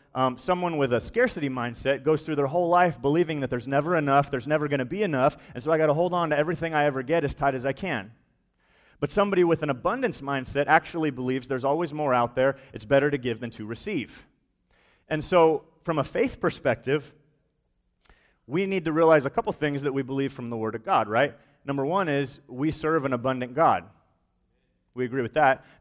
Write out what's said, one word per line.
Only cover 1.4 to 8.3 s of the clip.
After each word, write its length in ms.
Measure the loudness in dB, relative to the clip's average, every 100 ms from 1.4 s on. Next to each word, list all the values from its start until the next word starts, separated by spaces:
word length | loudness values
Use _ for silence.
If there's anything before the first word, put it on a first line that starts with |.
| -6
mindset 540 | -4 -6 -4 -2 0
goes 220 | 0 0 -2
through 120 | -2
their 100 | 0
whole 220 | 0 2
life 320 | 4 4 2
believing 400 | 0 2 0 -2
that 80 | -4
there's 180 | -4 -2
never 300 | -2 0 0
enough, 340 | 4 4 2
there's 160 | -4 -2
never 200 | -2 0
gonna 180 | -2 -2
be 180 | -2
enough, 340 | -2 2 2 0 -16
and 100 | -8
so 80 | 0
I 60 | 2
gotta 160 | 4
hold 200 | 2 2
on 180 | 0 0
to 60 | 0
everything 360 | 0 -2 -2
I 120 | 2 2
ever 180 | 0
get 200 | 0 0
as 120 | 0 0
tight 180 | -2
as 120 | 0 -4
I 80 |
can. 380 | -4 -6 -6 -8 -18 _